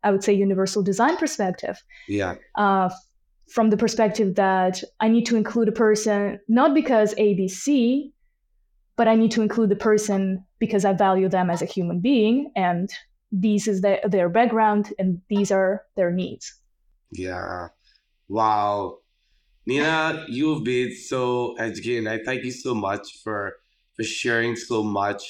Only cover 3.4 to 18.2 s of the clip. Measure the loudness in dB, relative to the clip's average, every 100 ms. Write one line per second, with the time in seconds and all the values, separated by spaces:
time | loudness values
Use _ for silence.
3.4 | _ 0 2 2 0 2 0 2 0 2
4.4 | 2 2 0 -2 -12 _ 2 2 2 0
5.4 | 0 0 0 2 2 4 2 0 -2 -6
6.4 | 0 4 4 2 4 2 2 2 2 2
7.4 | -2 -4 0 2 2 0 -4 _ _ _
8.4 | _ _ _ _ _ 0 4 4 4 2
9.4 | 0 2 0 2 2 2 2 -2 -2 -4
10.4 | -10 _ -2 2 2 2 2 2 2 0
11.4 | 0 -2 -4 -4 -4 -2 2 4 4 2
12.4 | -2 -2 0 0 -4 -10 _ _ _ -2
13.4 | 0 0 0 0 2 0 0 2 2 2
14.4 | 2 2 2 2 -2 -2 -2 -2 _ -2
15.4 | 2 2 2 -2 -6 -2 -2 -2 -6 -10
16.4 | -18 -20 _ _ _ _ _ -10 -8 -8
17.4 | -8 -10 -12 _ _ _ _ _